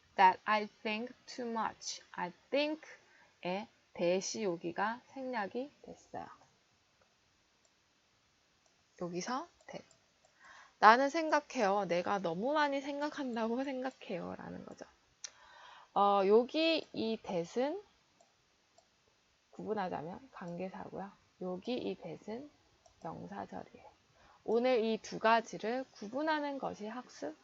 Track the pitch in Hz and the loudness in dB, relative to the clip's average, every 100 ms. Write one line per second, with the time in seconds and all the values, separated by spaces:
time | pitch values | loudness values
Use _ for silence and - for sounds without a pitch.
0 | _ - 185 - - 214 208 - 220 214 | _ 6 6 6 2 0 0 -6 -4 -4
1 | 247 - - - 240 226 208 - - - | -6 -12 -14 -8 -6 -4 -4 -6 -10 -12
2 | - - 180 - _ 269 294 311 - - | -12 -8 -8 -8 _ 0 0 -2 -10 -20
3 | _ - - _ 175 190 226 _ _ - | _ -20 -20 _ -4 -4 -6 _ _ -2
4 | 170 185 190 226 202 170 170 175 208 240 | 2 2 0 -4 -2 -2 -4 -2 -4 -4
5 | - 269 254 240 196 240 285 - - - | -10 -10 -6 -4 -4 -6 -8 -12 -20 -20
6 | - - - - - _ _ _ _ _ | -14 -12 -12 -16 -20 _ _ _ _ _
7 | _ _ _ _ _ _ _ _ _ _ | _ _ _ _ _ _ _ _ _ _
8 | _ _ _ _ _ _ _ _ _ - | _ _ _ _ _ _ _ _ _ -10
9 | 175 175 214 262 339 _ - - - _ | -6 -4 -4 -4 -6 _ -16 -16 -16 _
10 | _ _ _ _ - - - _ 208 240 | _ _ _ _ -20 -20 -20 _ 10 10
11 | 277 320 311 302 - 262 196 208 190 175 | 6 0 2 2 2 0 2 2 2 0
12 | 190 202 180 165 247 302 294 277 277 285 | 0 -2 -2 -2 0 2 2 0 -4 -4
13 | 294 294 262 233 220 240 277 262 262 - | -4 -4 -4 -2 -2 -2 -4 -4 -6 -8
14 | - 175 180 185 175 180 - - - _ | -8 -6 -6 -8 -10 -12 -12 -16 -18 _
15 | _ _ - - - - - - - - | _ _ -18 -18 -20 -20 -20 -20 -2 4
16 | 202 202 196 214 240 311 330 320 - - | 6 6 8 6 6 2 4 2 -2 -4
17 | 220 220 - 180 170 240 277 392 415 _ | -2 -2 -2 -4 -2 0 0 -2 -10 _
18 | _ _ _ _ _ _ _ _ _ _ | _ _ _ _ _ _ _ _ _ _
19 | _ _ _ _ _ - 185 214 185 175 | _ _ _ _ _ -10 -6 -4 -4 -4
20 | 156 202 269 - 175 170 190 190 - - | -8 -12 -16 -14 -10 -8 -8 -10 -12 -10
21 | 202 - _ - 180 180 233 247 196 190 | -12 -14 _ -10 -8 -6 -4 -4 -4 -6
22 | 175 - - 233 294 - _ _ _ _ | -10 -12 -10 -10 -12 -20 _ _ _ _
23 | 165 165 175 202 196 - - - - - | -12 -12 -12 -12 -10 -12 -14 -18 -20 -20
24 | _ _ - - - 226 254 247 226 220 | _ _ -20 -10 0 2 4 4 4 0
25 | - 185 220 226 226 - 214 262 262 - | -4 0 4 4 2 -4 -4 -4 -6 -12
26 | 208 254 311 302 285 277 196 180 214 240 | -8 -2 0 0 -2 -4 -6 -6 -8 -10
27 | 247 - 285 320 | -14 -10 -10 -10